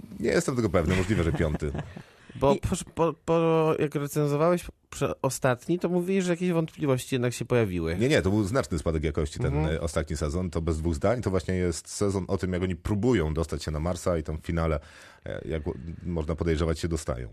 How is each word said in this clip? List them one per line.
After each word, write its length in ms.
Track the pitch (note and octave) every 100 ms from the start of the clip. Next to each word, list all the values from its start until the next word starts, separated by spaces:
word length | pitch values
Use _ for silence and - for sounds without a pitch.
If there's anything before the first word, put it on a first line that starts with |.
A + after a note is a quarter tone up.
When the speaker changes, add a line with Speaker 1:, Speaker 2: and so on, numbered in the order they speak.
| - F#3+
Speaker 1:
Nie 100 | A3+
jestem 260 | - D#3+ B2+
tego 140 | A2
pewny, 260 | F2+ D#2 F#2
możliwe, 280 | F2+ G#2
że 80 | E2
piąty. 400 | D#2 D#2 D#2 D2+ C#2+
Speaker 2:
<laughs> 60 | - - - - - -
Speaker 3:
Bo 140 | C3+
Speaker 2:
I 60 | C#3 - F#3+ - -
Speaker 3:
po, 180 | E3 - -
po, 480 | E3 E3 D#3+ D#3+ D#3
jak 160 | D3+ C#3+
recenzowałeś 720 | C#3+ D#3 D3 C#3+ D#3+ F3 - - -
prze-, 240 | - C#3 -
ostatni, 580 | - - C3+ A#2+ - F3
to 100 | F3+
mówiłeś, 340 | F3+ F3 G3 F3+
że 60 |
jakieś 200 | E3+ F3+
wątpliwości 640 | E3 D#3+ - D3+ B2+ - C3
jednak 180 | B2
się 120 | A#2+ A#2+
pojawiły. 520 | B2 G#2+ F2+ E2 F2
Speaker 1:
Nie, 120 | B2+
nie, 120 | D3
to 80 | F2+
był 140 | G#2
znaczny 360 | G2 C3 - E2+
spadek 240 | E2+ D#2+
jakości 360 | D#2 D2+ D2 -
ten, 140 | D#2 C#2+
Speaker 3:
Mhm. 180 | D#2 D#2
Speaker 1:
e, 60 |
ostatni 360 | - - D#2+ D#2
sezon, 320 | D2+ D#2+ F#2
to 120 | -
bez 160 | E2 D#2
dwóch 180 | D#2+ D#2
zdań. 260 | G2 B2
To 80 | G#2+
właśnie 260 | F#2 - F#2
jest 340 | F2+ E2+ -
sezon 360 | - G2+ G2 F2+
o 100 | F#2+
tym, 160 | F#2
jak 100 | F2+
oni 120 | F#2 E2+
próbują 580 | - G#2 A#2 A#2 D#2
dostać 300 | D#2 D#2+ D2+
się 80 | -
na 80 | D2+
Marsa 380 | D#2+ F2 - E2+
i 60 |
tam 140 | D2+ D#2
w 80 | -
finale, 340 | E2 E2 D2 - - - - -
e, 160 | G1+ -
jak 200 | D#2+ D#2
u-, 60 | - E2 D#2+ E2
można 300 | E2+ D#2 D#2+
podejrzewać, 440 | E2+ D#2+ E2 D#2+
się 80 | F2+
dostają. 400 | D#2+ - B1 A#1+